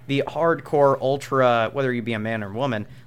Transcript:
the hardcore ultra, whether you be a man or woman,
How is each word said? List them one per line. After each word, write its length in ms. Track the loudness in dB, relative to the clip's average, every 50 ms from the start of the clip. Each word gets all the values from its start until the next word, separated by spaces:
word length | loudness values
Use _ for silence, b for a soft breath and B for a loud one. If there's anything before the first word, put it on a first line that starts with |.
| B
the 180 | B -2 -2 -2
hardcore 760 | -2 -2 0 0 0 0 0 -2 0 2 4 6 4 4 2
ultra, 680 | 0 -2 -2 -2 -4 -2 2 4 4 4 4 4 2 0
whether 200 | -2 -2 -2 -2
you 100 | -2 -2
be 100 | -4 -4 -4
a 40 | -4
man 240 | -4 -4 -4 -4
or 100 | -6 -6
woman, 340 | -4 -4 -2 -2 -2 -4 -6 -10 B B B